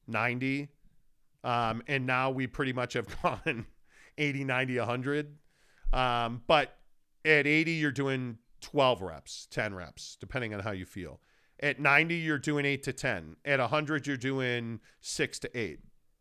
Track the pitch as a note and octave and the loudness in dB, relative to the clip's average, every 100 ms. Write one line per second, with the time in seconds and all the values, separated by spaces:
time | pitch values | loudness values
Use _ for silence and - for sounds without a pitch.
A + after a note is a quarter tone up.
0 | - A2 A#2 B2 C3 C#3 C#3+ _ - _ | -6 -2 0 -2 -2 -4 -6 _ -20 _
1 | _ _ _ _ B2 A#2+ A#2 A2+ A#2 C#3 | _ _ _ _ -2 0 0 -2 -2 -2
2 | B2+ B2+ C3 C3+ B2+ - C3+ B2 B2 B2+ | 0 0 0 -2 -4 -2 -2 -2 -2 -2
3 | G#2 - F3 A#2 - A#2+ A2+ - - - | -4 -2 -2 -2 -4 -4 -6 -16 -20 -20
4 | - - D3 C3+ C3+ B2+ C3 B2 A2 B2 | -14 -4 -2 -2 -2 0 0 0 0 -2
5 | C3 C#3+ D3 D3 _ _ _ _ - B2+ | -2 -2 -4 -12 _ _ _ _ 2 4
6 | B2+ A#2+ A#2 A#2+ - D#3 C3+ - - _ | 4 2 0 -2 4 4 4 -6 -20 _
7 | _ _ D#3 D3+ C#3+ D#3 D#3+ E3 D3 C3 | _ _ 4 6 6 4 4 2 0 0
8 | C#3 C3 B2+ A#2 _ - - D3 C3 A#2+ | 0 0 -4 -8 _ -20 -4 4 6 4
9 | F#2 D#2 - - - - G#2+ F#2+ E2+ - | -2 -10 -14 -16 -10 -4 -4 -4 -10 -14
10 | - - G2 A2+ A#2 G#2 G#2 F#2+ F2+ - | -16 -14 -8 -6 -4 -4 -4 -6 -8 -10
11 | E2 B1+ _ _ _ - D3 C3+ C#3+ C#3+ | -12 -12 _ _ _ -4 -4 2 4 4
12 | E3 E3+ D#3+ D3 D#3 D3 C#3 C#3 C#3 C3 | 4 0 -2 -2 0 0 2 0 -4 -4
13 | C3+ G2+ D#2+ E2 - C#3 A#2+ D3+ D3+ D3+ | -2 -2 -6 -10 0 2 2 0 0 -2
14 | C#3+ C3+ C3 C3+ B2+ B2 A#2 A2+ - _ | -2 -2 -2 0 0 -2 -4 -10 -14 _
15 | - - C#3 - - B2 G2+ D2 - - | -8 -2 -2 -4 -8 -4 -6 -6 -18 -20
16 | _ _ | _ _